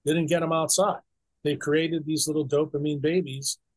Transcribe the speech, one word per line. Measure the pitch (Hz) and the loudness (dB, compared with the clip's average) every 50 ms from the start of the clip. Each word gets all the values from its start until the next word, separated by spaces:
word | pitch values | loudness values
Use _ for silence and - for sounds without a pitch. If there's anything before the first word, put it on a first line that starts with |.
| - | -2
didn't | 147 156 170 160 | 0 0 2 2
get | 143 175 165 160 | 2 0 0 0
'em | 160 165 | 0 0
outside. | 160 160 147 - 185 196 202 - - - _ _ _ _ _ _ _ - | 0 2 2 2 2 2 2 0 -4 -8 _ _ _ _ _ _ _ -4
They | 147 143 | -2 -2
created | - - 147 147 160 165 160 165 160 147 | -2 -2 0 2 2 2 0 -2 -4 -2
these | 156 156 147 - | -2 -2 -2 0
little | 156 147 156 147 | 0 0 -2 0
dopamine | 131 143 147 156 151 - 143 147 151 147 143 | 0 0 0 0 0 -2 -2 -2 -2 -2 0
babies, | 135 156 170 185 175 135 131 139 139 - - - _ _ _ | 0 0 2 0 0 -2 -6 -8 -6 -6 -8 -8 _ _ _